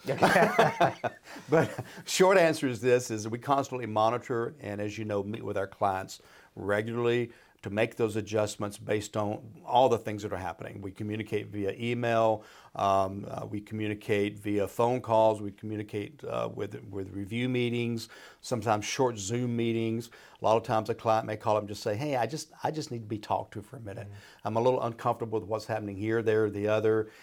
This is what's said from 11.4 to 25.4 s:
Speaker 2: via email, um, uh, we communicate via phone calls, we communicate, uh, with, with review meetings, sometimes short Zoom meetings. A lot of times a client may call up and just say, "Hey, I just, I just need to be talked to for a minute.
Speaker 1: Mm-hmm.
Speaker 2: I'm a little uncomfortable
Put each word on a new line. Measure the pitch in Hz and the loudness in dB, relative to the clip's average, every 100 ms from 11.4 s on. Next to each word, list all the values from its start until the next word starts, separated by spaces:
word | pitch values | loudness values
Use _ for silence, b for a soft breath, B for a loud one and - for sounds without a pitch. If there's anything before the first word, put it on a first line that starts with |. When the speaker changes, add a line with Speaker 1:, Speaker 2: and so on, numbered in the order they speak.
| 110 | -4
Speaker 2:
via | 104 98 110 | -4 -4 -2
email, | 117 120 120 113 113 107 B B B - | -2 0 2 4 4 2 B B B -2
um, | 98 98 95 98 117 | 2 4 2 -4 -8
uh, | - 110 | -8 -8
we | 107 | -8
communicate | 104 107 107 104 - 104 104 104 | -8 -6 -4 -4 0 2 0 -2
via | 104 104 95 | -2 0 0
phone | - 120 127 | 2 2 2
calls, | 113 110 110 107 | 2 4 6 4
we | 101 | -4
communicate, | 98 107 107 107 107 101 - | -10 -8 -8 -6 -6 -8 -10
uh, | - 117 113 110 | -6 -4 -4 -4
with, | 101 107 113 | -8 -8 -10
with | 101 95 | -10 -8
review | 98 101 117 123 | -8 -6 -4 0
meetings, | 127 120 120 117 117 - B B B | 0 0 0 -2 -4 -8 B B B
sometimes | - 120 110 104 98 | -6 -2 2 0 0
short | - 127 110 | 0 0 0
Zoom | 95 120 123 117 | -4 -2 -2 0
meetings. | 117 113 113 113 120 B B B | 0 0 0 -2 -6 B B B
A | 104 | 2
lot | 113 | 4
of | |
times | 110 110 110 | 4 0 0
a | 110 | -2
client | 117 110 117 | 2 2 0
may | 107 | -4
call | 113 107 | 0 0
up | |
and | 101 | 0
just | 104 | -6
say, | 113 104 | -4 -2
"Hey, | 151 131 | -2 0
I | 117 | -2
just, | 151 - - | -4 -12 -6
I | 127 | -4
just | 156 143 | -4 -6
need | 120 | -8
to | 107 | -6
be | 107 | -6
talked | - 98 110 107 | -2 -2 -4 -12
to | |
for | - 127 | -12 -12
a | |
minute. | 107 98 101 | -12 -12 -12
Speaker 1:
Mm-hmm. | 101 - - 110 | -16 -20 -10 -2
Speaker 2:
I'm | 113 | 2
a | |
little | 123 127 | 4 4
uncomfortable | 120 117 120 117 113 110 | 0 -2 0 0 -2 -4